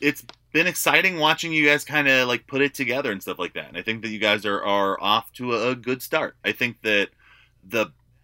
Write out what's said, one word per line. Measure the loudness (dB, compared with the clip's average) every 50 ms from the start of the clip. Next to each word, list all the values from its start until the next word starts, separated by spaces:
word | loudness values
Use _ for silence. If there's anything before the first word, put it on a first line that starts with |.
it's | -2 -2 -2 -2 -6 -20 -20 _ _ _
been | -2 0 0
exciting | 0 -2 -2 0 2 4 4 2 2 0 2
watching | 2 2 2 0 -2 -2 0
you | 2 4
guys | 4 4 2 0
kinda, | -2 -2 0 2 4 4 4 4
like, | 2 0 -2 -4
put | -4 -2 0
it | 0 0 0
together | -2 -4 -2 -2 -2 -2 -2
and | -4 -4
stuff | -6 -8 -6 -6
like | -6 -8 -8
that. | -10 -12 -12
And | -10
I | -8 -6
think | -6 -6 -6
that | -6 -8
you | -4 0
guys | 2 2 2 2 0
are, | -2 -2 0
are | 0 2 2 4 2 2 0 0
off | 2 2 2 2 0 -4 -10
to | -8 -4 -2 -2
a, | -2 0 -2
a | -4
good | -4 -4 -6 -6 -6
start. | -6 -4 -4 -4 -4 -4 -8 _ -4
I | -4 -2
think | -2 -2 -4 -4 _
that | -2 0 2 2 2 0 _ _ _ _ -20 -20 _ _ _ _ -12
the | -4 -2 -2 -2 -2 -6 _ _ _ _ _